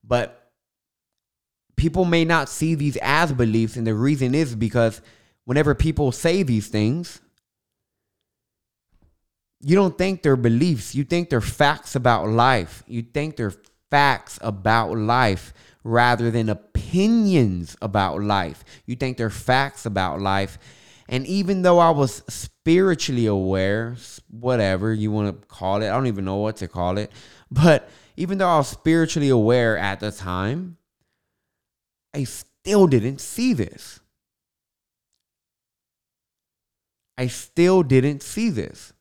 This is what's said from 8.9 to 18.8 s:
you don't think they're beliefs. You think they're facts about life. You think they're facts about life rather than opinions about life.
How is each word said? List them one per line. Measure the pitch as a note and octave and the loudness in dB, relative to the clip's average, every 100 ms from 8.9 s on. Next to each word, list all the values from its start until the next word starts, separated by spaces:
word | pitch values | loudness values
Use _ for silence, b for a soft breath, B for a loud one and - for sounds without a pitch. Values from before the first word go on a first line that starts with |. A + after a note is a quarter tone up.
| _ _ _ _ _ _ _ | _ _ _ _ _ _ _
you | C#3 | 2
don't | F#3 F#3+ - | 4 4 0
think | F#3 F#3+ | -4 0
they're | D#3 C3 | 2 2
beliefs. | A#2 A#2 F3 C#3 - | 2 2 2 0 -4
You | C3 | -6
think | C#3+ E3+ E3+ | -2 -2 0
they're | B2+ | -2
facts | G#2 - C#3+ D3+ - C3+ | -2 0 2 2 -4 -2
about | B2 A2+ F#2+ | 2 2 2
life. | A2+ B2+ B2 E2+ - - | 2 4 2 -2 -12 -12
You | A#2 | -10
think | A#2 D3 D3+ D#3 | -8 -6 -6 -6
they're | A2 - _ _ _ | -6 -6 _ _ _
facts | C#3+ C#3+ A#2+ - - | 2 4 2 -6 -10
about | A2+ G2+ G2+ A2+ G#2 A2 | -8 -4 2 2 0 -2
life | G#2+ B2 A#2 F#2+ - - b b | 0 2 2 -2 -8 -20 b b
rather | - A#2 A#2+ A#2+ A#2 | -2 2 2 2 0
than | A#2 A2 | 0 -2
opinions | G#2+ - - - F3+ G#3 A#3 G#3 F3 A2+ F2+ E2 - | -4 -6 -8 -4 0 2 2 2 2 2 0 -8 -10
about | G#2+ G2+ F#2+ D#2 | -4 -2 -2 -2
life. | G#2 G2+ E2+ C#2+ - B | -2 -2 -2 -10 -20 B